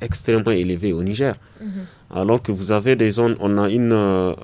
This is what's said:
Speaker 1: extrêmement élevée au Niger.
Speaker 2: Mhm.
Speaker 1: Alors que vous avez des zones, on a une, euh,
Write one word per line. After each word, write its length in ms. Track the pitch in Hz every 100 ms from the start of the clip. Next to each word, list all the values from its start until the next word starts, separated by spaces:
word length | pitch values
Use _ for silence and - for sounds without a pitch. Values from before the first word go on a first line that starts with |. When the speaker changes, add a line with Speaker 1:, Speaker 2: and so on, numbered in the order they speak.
Speaker 1:
extrêmement 480 | 117 - - 113 110
élevée 400 | 101 90 87 101
au 100 | 85
Niger. 320 | 92 107 135 - - -
Speaker 2:
Mhm. 60 | 214 190 180 - -
Speaker 1:
Alors 280 | 185 101 127
que 100 | 127
vous 180 | 95 98
avez 220 | 107 117
des 140 | 123 110
zones, 260 | 104 117 -
on 160 | 101 101
a 100 | 101
une, 220 | 117 120
euh, 420 | 110 101 95 92 -